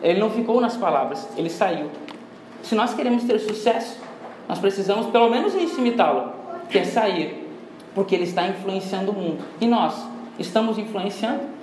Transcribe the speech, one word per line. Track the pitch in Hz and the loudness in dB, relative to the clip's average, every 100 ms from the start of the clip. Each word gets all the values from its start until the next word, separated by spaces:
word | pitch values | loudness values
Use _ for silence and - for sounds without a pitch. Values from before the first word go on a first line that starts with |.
ele | 170 185 | 4 4
não | 214 | 4
ficou | 233 220 240 | 2 2 4
nas | 233 - | 4 2
palavras, | 185 147 131 - - - | 2 2 2 -4 -8 -4
ele | 165 | -4
saiu. | - 196 160 147 - - - - - - - | 2 2 2 -4 -8 -14 -14 -16 -18 -18 -16
Se | - 233 | -2 0
nós | 240 | 2
queremos | - 247 240 | 0 2 2
ter | 240 214 | 4 2
sucesso, | - 208 - 226 - - - - - - - | 2 0 2 0 -2 -10 -14 -16 -16 -16 -8
nós | 170 | 0
precisamos | 196 196 185 202 226 | 0 0 0 0 2
pelo | 226 233 | 4 6
menos | 240 403 381 | 4 2 2
isso | 339 - | 0 2
imitá-lo, | 240 233 165 139 - - - - - | 2 4 4 4 -2 -8 -12 -12 0
que | - | 2
é | |
sair, | - 240 220 175 156 - - - - - - - | 2 2 2 2 -2 -6 -12 -14 -16 -18 -8 -2
porque | 190 | 0
ele | 180 | 2
está | 175 180 180 | 0 0 0
influenciando | 190 196 190 - 190 196 | -2 -4 -4 -4 -2 -2
o | 208 | -2
mundo. | 175 160 - - | -2 -4 -6 0
E | 233 | 2
nós, | 233 165 - - - - - | 4 2 0 -8 -12 -14 -8
estamos | 175 220 226 208 | 0 2 2 0
influenciando | 214 208 190 - 220 285 - - | -2 -4 -4 -2 -2 -2 -4 -10